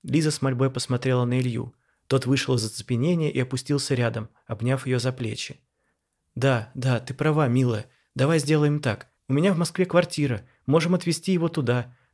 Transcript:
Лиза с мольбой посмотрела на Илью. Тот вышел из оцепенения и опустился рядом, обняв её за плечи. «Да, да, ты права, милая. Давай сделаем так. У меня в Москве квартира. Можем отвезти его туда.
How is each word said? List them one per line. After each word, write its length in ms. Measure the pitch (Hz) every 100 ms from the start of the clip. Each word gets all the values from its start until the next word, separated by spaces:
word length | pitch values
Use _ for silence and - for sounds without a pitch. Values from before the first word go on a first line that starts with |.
Лиза 280 | 139 143 156
с 120 | 151
мольбой 280 | 135 123 131
посмотрела 540 | 131 - 123 131 123
на 140 | 120 127
Илью. 360 | 127 117 120 - _ _ -
Тот 180 | 135 120
вышел 280 | 135 -
из 100 | 123
оцепенения 680 | 107 - - 120 151 175 151
и 80 | 131
опустился 560 | 127 131 - 143 -
рядом, 360 | 127 117 110 110 _ -
обняв 400 | 104 120 131 127
её 120 | 123
за 140 | 127
плечи. 480 | 127 113 - - - _ _ _ _ _ _ _
«Да, 360 | - 135 120 110
да, 240 | 131 131 117
ты 140 | -
права, 320 | 131 151 151 135
милая. 380 | 123 123 110 - _ _
Давай 240 | - 139 165
сделаем 420 | 139 156 147 147
так. 280 | 139 101 - _ -
У 60 |
меня 180 | 135 190
в 60 | 170
Москве 260 | 165 -
квартира. 640 | 175 170 170 - 143 107 - _ -
Можем 280 | 160 165
отвезти 380 | 180 170 156 -
его 160 | 180 165
туда. 460 | 165 120 123 120 - _